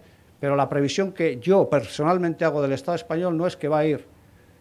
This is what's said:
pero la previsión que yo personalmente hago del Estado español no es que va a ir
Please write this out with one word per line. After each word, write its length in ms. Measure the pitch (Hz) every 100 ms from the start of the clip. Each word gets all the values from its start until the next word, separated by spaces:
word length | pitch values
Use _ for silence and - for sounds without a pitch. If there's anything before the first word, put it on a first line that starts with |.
| - _ _ _
pero 140 | 143
la 140 | 143 135
previsión 420 | 143 143 - 190
que 260 | 180 165 123
yo 300 | 139 190 -
personalmente 760 | 147 113 - 151 185 170 160
hago 180 | 160 147
del 100 | 139
Estado 220 | 135 135
español 420 | 170 170 165 180 160
no 100 | 175
es 100 | -
que 100 | 147
va 120 | 156
a 80 | 156
ir 200 | 139 - - - - - _